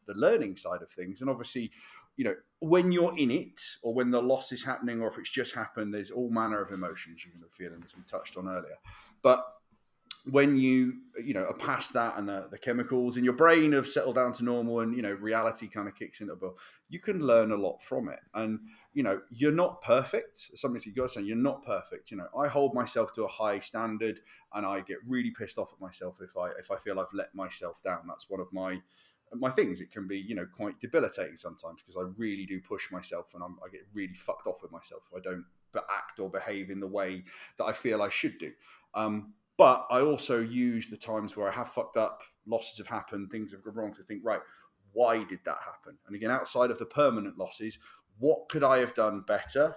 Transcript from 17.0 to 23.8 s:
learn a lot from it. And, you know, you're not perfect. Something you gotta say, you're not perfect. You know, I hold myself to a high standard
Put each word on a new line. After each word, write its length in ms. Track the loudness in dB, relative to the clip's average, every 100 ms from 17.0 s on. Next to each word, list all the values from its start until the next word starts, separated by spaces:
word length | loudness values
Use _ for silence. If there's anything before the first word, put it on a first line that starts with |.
| -4 0
learn 320 | 6 6 6
a 60 | 4
lot 240 | 0 -2
from 260 | -4 -4 -4
it. 120 | -8 -10
And, 260 | -6 -4 -4 -8 -20 _
you 100 | -2
know, 160 | 0 0 -4
you're 220 | 0 2
not 300 | 4 2 0
perfect. 560 | 2 4 4 -2 -4 -10 -12 -6
Something 240 | -4 -4 -6
you 80 |
gotta 160 | -4 -4
say, 140 | -4
you're 120 | -2 0
not 300 | 0 0 -4
perfect. 440 | -4 -6 -14 -12
You 80 | -12
know, 100 | -8 -4
I 80 | 0
hold 260 | 2 2
myself 380 | 2 0 0 0
to 120 | 0 -4
a 20 |
high 320 | -2 -2 -2
standard 600 | -4 -4